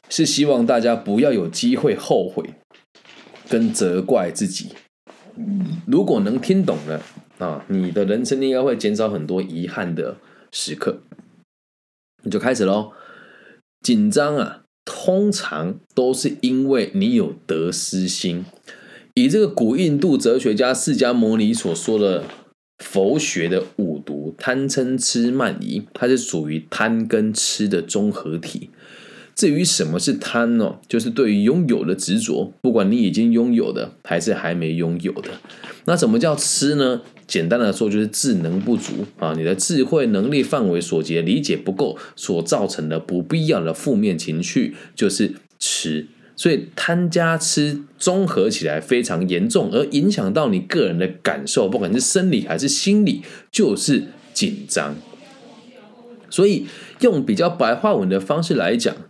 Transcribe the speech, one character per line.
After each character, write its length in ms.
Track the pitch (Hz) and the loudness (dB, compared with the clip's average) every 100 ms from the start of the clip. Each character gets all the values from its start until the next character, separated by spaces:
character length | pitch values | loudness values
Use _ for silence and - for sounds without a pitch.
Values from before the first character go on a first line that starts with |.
| - | -8
是 140 | - | -2
希 220 | 151 135 147 | 0 2 4
望 220 | 127 117 | 4 4
大 120 | 123 | 4
家 160 | 117 117 | 2 0
不 260 | - 104 | 0 2
要 120 | 143 | 2
有 140 | 113 82 | 2 -2
机 280 | - 120 131 | -2 0 2
会 200 | 147 95 | 2 0
后 340 | - 127 92 | 0 0 0
悔 220 | 101 - - _ _ _ _ - - - - - | -6 -10 -14 _ _ _ _ -20 -20 -20 -20 -4
跟 240 | 117 113 | 0 2
责 300 | - 95 92 | 2 0 0
怪 260 | 92 117 87 | 2 0 0
自 160 | - 101 | -2 -4
己。 220 | - - - _ _ - - 208 226 - 98 90 80 - | -4 -12 -18 _ _ -20 -20 -20 -10 -6 -4 -4 -6 0
如 180 | 143 190 | 2 2
果 140 | 123 | 2
能 180 | 101 127 | 0 -2
听 260 | - 190 | 2 2
懂 140 | 160 78 76 | 2 -2 -4
了 160 | 78 - - - _ | -8 -10 -20 -20 _
啊， 260 | 87 73 - | -8 -8 -4
你 200 | 95 92 | -2 0
的 160 | 87 98 | 0 0
人 180 | 110 | 0
生 200 | 123 135 | 0 0
应 80 | 135 | 0
该 100 | 127 | 2
会 140 | 135 113 | 0 0
减 200 | 107 107 | 0 0
少 140 | 110 | 0
很 160 | 98 76 | -2 -2
多 160 | 92 | -4
遗 260 | 95 82 90 | -4 -6 -6
憾 280 | - 90 80 | -6 -6 -4
的 220 | 64 - _ - _ | -6 -8 _ -20 _
时 240 | - - 76 | -8 -8 -4
刻。 220 | - - - - - _ _ _ _ _ _ _ _ _ | -4 -4 -10 -20 -20 _ _ _ _ _ _ _ _ _
你 60 | - | -6
就 80 | 98 | -2
开 160 | 117 | 0
始 120 | 123 95 | 2 2
咯。 260 | 101 107 - - - - - - - _ _ | 2 -2 -12 -20 -20 -20 -20 -20 -20 _ _
紧 300 | - 113 104 | 0 2 4
张 240 | 143 147 147 | 2 0 0
啊， 280 | 104 - _ _ | -4 -6 _ _
通 480 | - - - 190 208 | -16 -4 0 2 2
常 480 | - - 78 85 - - - | 0 -4 -6 -6 -8 -4 0
都 180 | 127 | 2
是 220 | 131 147 - | 0 -2 -2
因 260 | 123 131 135 | 0 0 2
为 240 | 131 101 | 2 0
你 200 | 98 107 | 0 2
有 200 | 120 80 - - | 2 0 -4 -6
得 240 | 80 85 | -2 -2
失 340 | 90 - 95 92 | -4 -4 -2 -2
心。 360 | - 92 87 92 - - - - - - | -2 -4 -4 -8 -16 -20 -20 -20 -20 -4
以 160 | - 131 | 2 4
这 100 | 208 | 4
个 80 | 196 | 2
古 300 | - 113 139 | 2 2 2
印 200 | 175 143 | 2 4
度 200 | 185 131 | 4 4
哲 200 | 113 127 | 4 4
学 160 | 113 | 2
家 200 | 107 123 | 2 2
释 240 | 123 - 120 | 2 0 2
迦 160 | 123 | 2
牟 240 | 123 110 110 | 4 4 4
尼 160 | 107 | 2
所 200 | 113 90 | 2 -2
说 240 | 82 - 110 | -2 0 2
的 280 | 101 87 95 - - _ _ _ | 2 0 -4 -14 -20 _ _ _
佛 380 | - 98 98 151 | -4 2 2 2
学 300 | - 90 82 | 0 -2 0
的 160 | 90 - - | 0 -2 -4
五 200 | 92 73 | -4 -4
毒， 380 | 73 73 76 - | -8 -10 -10 -6
贪 300 | - 131 139 | -4 -2 -2
嗔 300 | 135 127 131 | -2 -2 -2
痴 300 | - 120 120 | -2 0 0
慢 260 | 131 113 95 | 0 -2 -4
疑， 220 | 98 87 110 | -6 -8 -8
它 120 | - 123 | -4 2
是 120 | 131 | 2
属 320 | 120 85 76 | 0 -4 -4
于 160 | 80 - | -6 -8
贪 380 | - 110 113 113 | -2 0 0 0
跟 260 | 110 107 | 0 0
吃 360 | 107 - - 104 | 0 -2 -2 0
的 120 | 90 | 0
综 300 | 82 104 104 | -2 -2 0
合 260 | - 78 82 | -2 -6 -8
体。 320 | - - - - - - - - - | -8 -12 -14 -20 -20 -20 -20 -20 -12
至 160 | - 190 | 0 2
于 140 | 147 | 2
什 240 | 180 - 80 | 2 0 0
么 100 | 85 | 0
是 160 | - | 0
贪 460 | - - 117 117 117 | -2 -2 0 2 2
哦， 200 | 107 - - | 0 -4 -4
就 120 | 117 | -2
是 100 | 117 | 0
对 220 | 117 117 | 0 2
于 120 | 101 | 4
拥 220 | 104 165 151 | 4 2 2
有 180 | - 80 | 0 0
的 100 | 95 | -4
执 240 | - 104 | -2 -2
着， 320 | 117 127 98 - | 0 -2 -4 -2
不 100 | 127 | 0
管 200 | 113 98 | 2 4
你 60 | 120 | 2
已 120 | 101 | 2
经 220 | 95 117 | 2 4
拥 220 | 117 120 | 4 4
有 180 | 117 - | 2 0
的 220 | - 57 - | -4 -8 -12
还 160 | - 85 | -4 -2
是 140 | 107 | 0
还 200 | 98 85 | -2 -2
没 200 | 87 80 | -2 -2
拥 260 | 82 82 85 | -2 -2 -2
有 100 | 92 | -4
的。 180 | - - - - - - - - | -6 -10 -14 -18 -20 -20 -8 -2
那 100 | 170 | 2
什 120 | 117 | 4
么 120 | 113 | 4
叫 160 | 160 147 | 2 0
痴 400 | - - 139 151 | -2 0 0 2
呢？ 260 | 131 120 - - - | 2 0 -6 -20 -6
简 220 | 92 82 | -4 0
单 100 | 120 | 2
的 140 | 107 | 2
说， 180 | 92 107 | 0 0
就 80 | 104 | 0
是 80 | 107 | 0
智 280 | - 139 98 | 0 0 0
能 240 | 80 92 | 0 -2
不 160 | 107 117 | 0 -2
足 300 | - - 101 - | -2 -8 -8 -6
啊， 160 | 82 80 | -4 -2
你 60 | |
的 120 | 80 98 | -2 0
智 300 | - 156 127 | 0 0 2
慧 200 | 160 120 | 2 2
能 220 | 101 117 | 2 2
力 140 | 147 | 0
范 260 | - 147 101 | 0 0 2
围 120 | 87 | 0
所 200 | 87 82 | 0 -2
及 140 | 78 82 | 0 -2
的 60 | |
理 180 | 85 120 | 0 0
解 160 | 143 73 | 0 -2
不 160 | 95 | -4
够， 260 | 95 107 - - - | -2 -2 -4 -14 -12
所 240 | - 85 | -4 -4
造 240 | 82 131 101 | 0 0 0
成 220 | - 78 | -4 -4
的 100 | - | -4
不 240 | - 87 | -4 -4
必 240 | 82 165 156 | -2 -2 0
要 160 | 127 | 0
的 100 | 82 | 0
负 220 | - 147 110 | -4 0 2
面 220 | 104 82 | 2 0
情 260 | - 78 | -4 -4
绪， 320 | 87 135 110 - - | -2 -2 -2 -4 -16
就 160 | - 98 | -2 -2
是 240 | - 101 - _ _ | 0 -2 -2 _ _
痴。 500 | - - 80 78 76 _ - - | -4 -4 -4 -6 -8 _ -20 -2
所 160 | 170 | 2
以 160 | 143 - - | 2 -2 -6
贪 340 | - 175 175 | -2 0 0
加 280 | 170 165 160 | 2 0 0
痴 420 | - - 147 147 - _ | 0 0 0 -2 -10 _
综 300 | 185 185 185 | 0 2 2
合 220 | 117 104 | 2 2
起 180 | 107 78 | 0 -2
来 140 | 78 | -4
非 200 | - 123 | 0 0
常 260 | 120 85 90 | 0 -2 0
严 180 | 87 104 | 0 0
重， 240 | 190 101 | 0 0
而 140 | 107 143 | 0 0
影 260 | 143 185 | 2 2
响 220 | 202 98 | 2 0
到 160 | 110 139 | 0 0
你 100 | 92 | 0
个 260 | 90 170 101 | -2 0 0
人 140 | 85 | 0
的 80 | 92 | -2
感 400 | - - 73 - | -2 -4 -4 -2
受， 220 | - 98 | 0 0
不 100 | 101 | 0
管 120 | 101 | 0
是 80 | 120 | 0
生 280 | 127 196 185 | 0 2 2
理 160 | 120 - | 0 0
还 120 | 82 | -2
是 100 | 139 | -2
心 380 | - 196 208 196 | 0 2 4 2
理， 160 | - - - - | 0 -6 -20 -6
就 260 | - 170 98 | 0 2 2
是 260 | - 120 - - - | 2 0 0 -12 -10
紧 320 | - - 69 - | -4 -4 -4 -4
张。 280 | 85 73 73 - - - - - - - - - - - - - | -4 -4 -8 -14 -20 -20 -20 -20 -20 -20 -20 -20 -20 -20 -20 -6
所 180 | - 202 | 2 2
以 180 | 196 - - - - | 2 -4 -14 -20 2
用 240 | 247 165 - | 2 4 0
比 100 | 101 | 2
较 140 | 170 | 2
白 260 | 170 113 120 | 2 0 2
话 180 | 214 | 2
文 140 | 156 92 | 2 2
的 100 | 95 | 0
方 240 | 98 147 | 0 -2
式 140 | 165 139 | 0 0
来 220 | 87 117 | 2 2
讲， 180 | - - | 0 -4